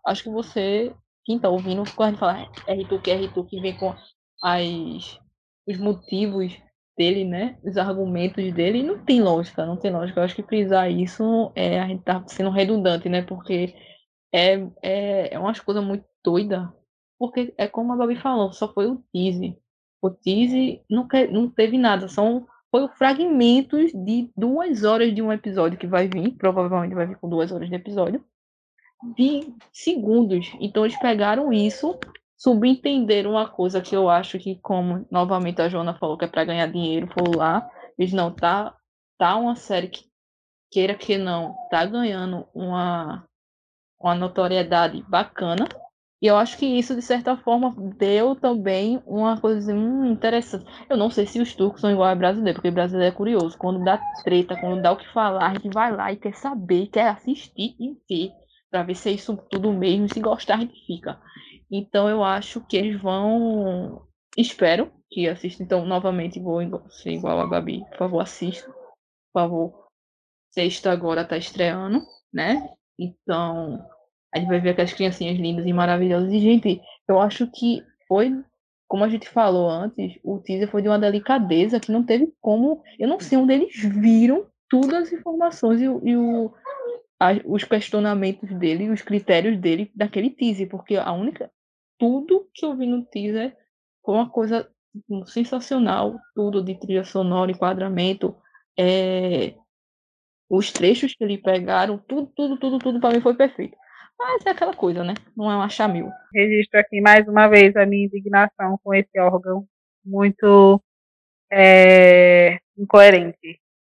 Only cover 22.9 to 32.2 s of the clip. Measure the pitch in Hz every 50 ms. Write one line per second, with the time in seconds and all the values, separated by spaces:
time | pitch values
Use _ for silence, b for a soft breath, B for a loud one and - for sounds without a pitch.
22.9 | - - 262 269 269 294 349 349 302 254 240 233 240 269 269 - 302 302 320 330
23.9 | - 190 185 202 226 240 240 - _ 190 226 240 269 320 359 359 262 208 214 208
24.9 | 220 226 233 233 202 220 220 214 214 214 - 208 190 190 165 170 180 - 185 180
25.9 | 185 180 190 185 190 185 180 254 254 - - 190 185 190 180 175 185 180 175 180
26.9 | 185 180 170 180 190 - - 170 170 165 160 180 185 170 170 175 180 180 180 208
27.9 | 202 202 175 180 220 302 - _ _ _ _ _ _ _ _ _ _ _ _ _
28.9 | _ _ 240 240 226 - 254 277 294 285 311 277 240 - - _ - - - 320
29.9 | 359 262 202 214 220 240 233 190 185 175 175 - - - - 202 - 214 214 233
30.9 | - - - 240 220 208 202 208 214 262 294 285 226 208 208 214 - - 285 330
31.9 | - - - - - -